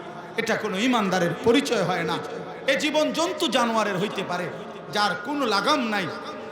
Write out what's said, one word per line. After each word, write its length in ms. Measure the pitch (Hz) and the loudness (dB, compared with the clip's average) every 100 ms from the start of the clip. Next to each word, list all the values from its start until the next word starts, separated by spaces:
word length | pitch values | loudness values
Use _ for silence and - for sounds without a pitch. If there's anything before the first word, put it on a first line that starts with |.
| - - - - | -10 -12 -8 -4
এটা 200 | 226 208 | -2 -2
কোনো 220 | 214 185 | -2 0
ইমানদারের 520 | 247 247 196 180 170 - | 2 2 2 2 2 2
পরিচয় 380 | 220 269 277 226 | 4 4 4 2
হয় 200 | 175 185 | 2 0
না। 160 | 170 165 - - - - - | -2 -4 -6 -8 -10 -4 0
এ 100 | 285 | 0
জীবন 360 | 302 294 294 | 2 2 2
জন্তু 360 | 233 339 370 320 | 2 0 0 2
জানোয়ারের 500 | 247 240 226 208 185 | 2 2 2 2 0
হইতে 240 | 208 - 180 | -2 -2 -4
পারে, 220 | 180 170 - - - - | -4 -4 -8 -12 -12 -4
যার 180 | 208 208 220 | 0 2 0
কোনো 220 | 247 294 254 | -4 -2 2
লাগাম 340 | 202 196 302 | 2 4 2
নাই, 260 | 233 208 170 - - - - | 2 -2 -2 -6 -10 -12 -8